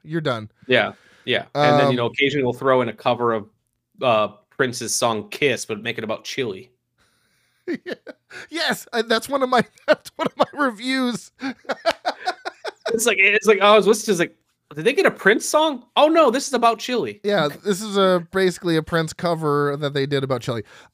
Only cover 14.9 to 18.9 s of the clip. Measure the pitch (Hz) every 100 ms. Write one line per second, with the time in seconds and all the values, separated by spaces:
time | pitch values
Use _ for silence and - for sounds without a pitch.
14.9 | 285 330 - 190 247 - 302 320 254 -
15.9 | - 294 330 294 247 - 247 233 226 -
16.9 | 247 127 101 202 202 147 151 202 185 214
17.9 | 202 190 180 170 190 185 175 175 160 156